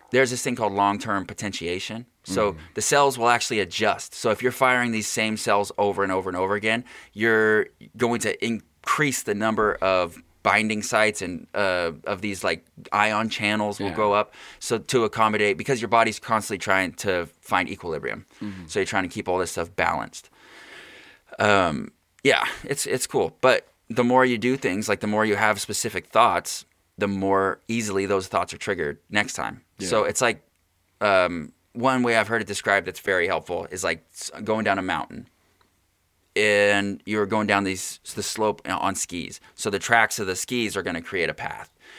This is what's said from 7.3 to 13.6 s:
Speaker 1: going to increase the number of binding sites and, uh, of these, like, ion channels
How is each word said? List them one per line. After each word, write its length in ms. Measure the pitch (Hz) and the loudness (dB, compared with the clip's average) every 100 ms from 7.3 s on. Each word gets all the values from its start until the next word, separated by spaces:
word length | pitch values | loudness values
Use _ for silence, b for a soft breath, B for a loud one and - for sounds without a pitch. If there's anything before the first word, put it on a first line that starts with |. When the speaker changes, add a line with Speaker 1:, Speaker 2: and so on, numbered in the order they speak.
| 110 110 107 - _ 53 110 | 4 4 4 0 _ -16 -2
Speaker 1:
going 240 | 120 120 | 0 0
to 240 | 107 - | -2 -4
increase 800 | 117 113 - _ - - 151 127 | -4 -4 -8 _ -4 0 0 0
the 100 | - | -2
number 400 | 104 110 107 107 - | -2 0 2 0 2
of 420 | 95 92 87 - - _ | 2 2 0 -6 -20 _
binding 380 | 104 101 107 107 | 2 2 2 -2
sites 360 | - 110 107 107 | 0 2 2 0
and, 260 | 90 87 - | -6 -8 -8
uh, 380 | - 98 90 85 76 | -2 0 0 -2 -4
of 160 | - 98 | -8 -6
these, 240 | 104 95 | -6 -4
like, 200 | 95 85 - - - | -2 -4 -6 -20 -4
ion 360 | 101 107 107 113 | 0 2 0 -2
channels 520 | - 104 107 | -2 -2 0